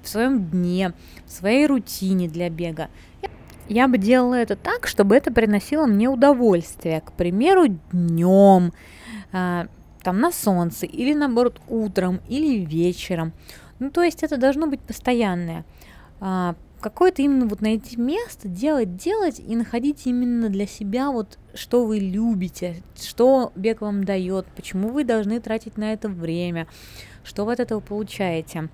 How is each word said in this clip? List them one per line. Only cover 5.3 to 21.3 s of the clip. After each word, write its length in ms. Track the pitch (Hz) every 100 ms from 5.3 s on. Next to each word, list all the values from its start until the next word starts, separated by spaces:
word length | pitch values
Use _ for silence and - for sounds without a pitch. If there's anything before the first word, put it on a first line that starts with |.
приносило 540 | 233 226 208 - 294 294
мне 220 | 202 240
удовольствие. 920 | 262 277 269 233 180 170 - 170 160
К 100 | -
примеру, 540 | - 175 185 285 381 302 175 -
днём, 800 | 180 170 165 175 190 196 190 175 - - - - 220 196
а, 340 | 185 180 175 170 - - -
там, 180 | - 185
на 120 | 320
солнце, 540 | 349 - 180 170 - -
или, 280 | - 247
наоборот, 460 | 302 285 233 247 - -
утром, 520 | 233 214 190 185 185 -
или 300 | 262 311 233
вечером. 680 | 165 156 175 180 - 170 165 - - - - -
Ну, 120 | 269
то 120 | 330
есть 200 | 349 -
это 140 | 311 285
должно 300 | 262 277 320
быть 140 | 269
постоянное. 840 | - 233 - 240 214 175 170 165 165 - - - - -
А, 340 | 190 185 175 170 - -
какое-то 420 | 214 - 370 359
именно 240 | 285 269 240
вот 160 | 202
найти 340 | 214 220 - 233
место, 520 | 240 359 466 - 202
делать, 480 | 180 277 302 208 180
делать 440 | 330 440 370 220
и 160 | - 233
находить 500 | 226 233 269 285 254
именно 420 | 247 247 240 226
для 180 | 196 202
себя 440 | - 202 233 277
вот, 280 | 254 190